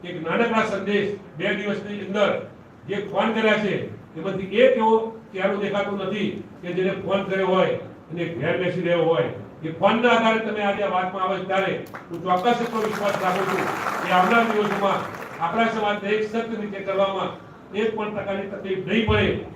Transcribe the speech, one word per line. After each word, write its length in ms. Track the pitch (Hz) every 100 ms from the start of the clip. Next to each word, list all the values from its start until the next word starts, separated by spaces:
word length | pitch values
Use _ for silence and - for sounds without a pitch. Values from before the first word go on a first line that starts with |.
એક 240 | 175 160 160
નાનકડા 340 | 196 226 220
સંદેશ, 560 | - 196 190 202 - - - 143
બે 180 | 196
દિવસની 460 | 202 202 196 202 202
અંદર 460 | 180 202 196 - - - - - -
જે 60 |
ફોન 380 | 196 - 185 220
કર્યા 260 | 226 220 208
છે, 320 | 202 - -
એમાંથી 540 | - - - 196 190
એક 320 | 190 202 254 226
એવો 400 | 220 220 220 - -
ચહેરો 220 | 190 196 202
દેખાતો 340 | 196 202 196
નથી 520 | 196 190 214 175 - - -
કે 100 | 175
જેને 180 | 180 185
ફોન 320 | - - 196
કર્યો 240 | 190 190 190
હોય 320 | 185 - - - - -
અને 140 | 170
ઘેર 340 | 165 - 160 175
બેસી 220 | 180 170
રહ્યો 240 | 170 170
હોય. 200 | 160 160 - - - -
એ 80 | 156
ફોનના 360 | 165 196 226 240
આધારે 300 | 226 226 220
તમે 240 | 214 208
આજે 200 | 202 196
આ 60 | 196
વાતમાં 340 | 180 185 190
આવે 160 | 185 185
ત્યારે 460 | 185 190 185 170 - - -
હું 120 | 170
ચોક્કસ 400 | 185 185 240 233
એટલો 180 | 233 226
વિશ્વાસ 420 | 214 208 202 190
રાખું 160 | 190 185
છું 280 | 196 190 - - - - 180
કે 60 |
આવનાર 400 | 185 190 233 226
દિવસોમાં 480 | 208 202 196 196 175 - - - -
આપણા 200 | 165 220
સમાજને 440 | 226 220 208 196 196
એક 220 | 214 214
સખ્ત 300 | 226 226 214
રીતે 180 | 208 196
કરવામાં 500 | 196 190 196 190 - - - - - 202
એક 200 | 220 220
પણ 180 | 208
પ્રકારની 320 | 208 196 196 214
તકલીફ 400 | 196 190 185 170
નહીં 200 | 220 214
પડે. 380 | 208 185 - -